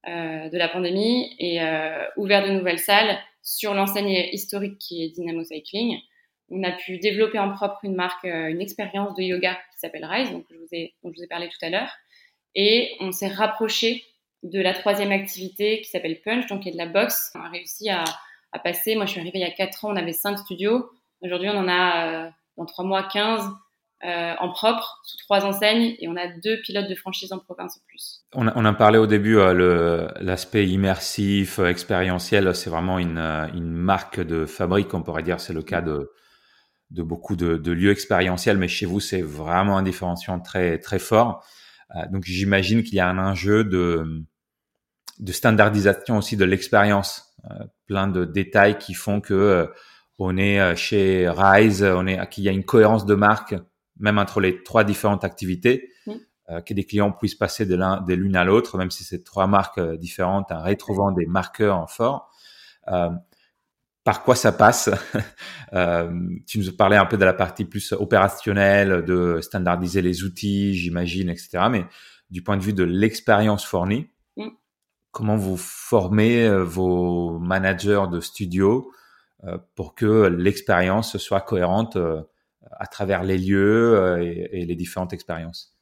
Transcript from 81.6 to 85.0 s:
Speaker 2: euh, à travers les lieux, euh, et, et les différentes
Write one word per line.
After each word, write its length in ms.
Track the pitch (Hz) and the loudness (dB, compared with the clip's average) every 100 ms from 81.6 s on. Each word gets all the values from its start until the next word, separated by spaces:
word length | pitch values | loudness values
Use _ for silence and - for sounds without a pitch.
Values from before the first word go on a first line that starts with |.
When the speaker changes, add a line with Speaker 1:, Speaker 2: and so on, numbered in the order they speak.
| 87 98 113 | 2 0 0
Speaker 2:
euh, 260 | 95 82 80 80 _ _ _ _ - | -2 -2 -4 -8 _ _ _ _ -14
à 80 | |
travers 380 | 101 - 98 95 | -14 -6 -2 0
les 140 | 95 95 | 2 0
lieux, 580 | 92 98 101 113 117 | 2 4 4 6 6
euh, 260 | 107 92 87 | 6 4 2
et, 280 | 85 85 90 | -2 -4 -6
et 140 | 92 | -6
les 100 | 87 | -4
différentes 380 | 87 87 92 | -4 -6 -6